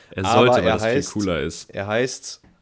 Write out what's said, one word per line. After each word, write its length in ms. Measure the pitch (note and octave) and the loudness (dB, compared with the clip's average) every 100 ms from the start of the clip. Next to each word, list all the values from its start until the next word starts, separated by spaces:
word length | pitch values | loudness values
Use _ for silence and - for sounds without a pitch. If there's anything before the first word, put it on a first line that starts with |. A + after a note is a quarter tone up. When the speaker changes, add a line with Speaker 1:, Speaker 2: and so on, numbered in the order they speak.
| _ | _
Speaker 1:
Er 140 | G2 | -6
sollte, 280 | F#2+ A#2+ B2 | 2 4 6
Speaker 2:
aber 100 | B2 | 4
Speaker 1:
weil 20 | F#2 | 2
Speaker 2:
er 60 | |
Speaker 1:
das 80 | A2 | 0
viel 80 | A2 | 0
Speaker 2:
heißt, 200 | C3+ C#3 | 0 -2
Speaker 1:
cooler 280 | G#2+ G2 D#2+ | -4 -2 -2
ist. 300 | D#2 - - | -4 -8 -12
Speaker 2:
er 160 | G#2 G2 | -8 -4
heißt 560 | A2+ C3 - - - _ _ | -2 -2 -4 -12 -16 _ _